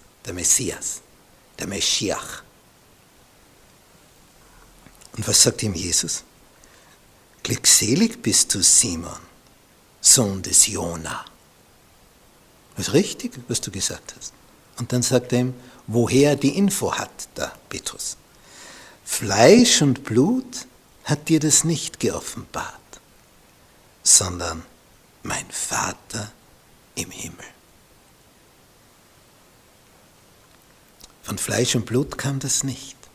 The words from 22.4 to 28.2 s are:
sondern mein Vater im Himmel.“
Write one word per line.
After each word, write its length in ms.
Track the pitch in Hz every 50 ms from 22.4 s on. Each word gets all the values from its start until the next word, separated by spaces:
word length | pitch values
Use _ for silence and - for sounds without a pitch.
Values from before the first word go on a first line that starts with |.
| - - - - - - - - - _ - - _ _ _ _ _ _ _ _ _ _ _ _ _ _ _ _ _ _ _ _ _
sondern 600 | - - - 101 90 90 90 87 85 82 82 82 - - _ _ _ _ _ _ _ _ _ _
mein 240 | - - - - -
Vater 800 | - - - - - - 95 92 95 - - - - 110 104 107 - _ _ _ - _ _ _ - _ _ _ _
im 160 | - - -
Himmel.“ 360 | - - - - - - - - - _ _ _ _ _ _ _ _ _ _ _ _ _